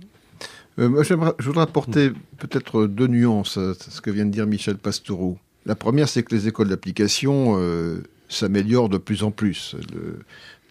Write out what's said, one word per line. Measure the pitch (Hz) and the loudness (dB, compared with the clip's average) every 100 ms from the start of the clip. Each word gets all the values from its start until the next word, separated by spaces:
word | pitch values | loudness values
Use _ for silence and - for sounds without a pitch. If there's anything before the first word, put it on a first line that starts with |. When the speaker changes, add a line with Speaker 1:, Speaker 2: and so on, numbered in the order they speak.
| 131 _ _ - - - - - | -18 _ _ -20 -18 -18 -14 0
Speaker 1:
Euh, | 120 | 2
moi, | 143 | 4
j'aimerais, | 147 175 165 - | 4 2 2 0
je | 123 | -2
voudrais | 151 | 0
apporter | 160 151 131 139 139 | 2 0 0 2 2
Speaker 2:
Hmm. | - - - | 0 -14 -14
Speaker 1:
peut-être | - 135 - 113 107 | -4 -4 -2 0 2
deux | 101 127 | 2 2
nuances | 120 120 107 95 101 | 4 4 2 0 -2
à | 95 | -4
ce | 90 - - | -4 -10 -10
que | - | -4
vient | 101 104 | 0 0
de | |
dire | 104 107 | 0 0
Michel | 104 - 98 | -2 -2 -4
Pastoureau. | 104 - - 92 92 87 _ _ - | -4 -6 -6 -4 -4 -6 _ _ -6
La | |
première, | 104 113 139 147 | -4 2 2 2
c'est | 127 | 0
que | 117 | 0
les | 113 104 | 0 -2
écoles | 104 104 | 0 0
d'application, | 92 95 90 104 - 135 139 127 98 | 0 -4 0 0 2 0 2 2 2
euh, | 87 85 82 85 - _ - | 2 0 -2 -6 -10 _ -12
s'améliorent | - 101 101 101 123 113 | -4 0 0 2 2 2
de | 95 | 0
plus | - 101 | -2 -2
en | 107 | -2
plus. | 104 107 80 - - - | 0 -2 -2 -8 -12 -12
Le, | 50 50 - - - - - _ | -12 -10 -12 -16 -20 -20 -20 _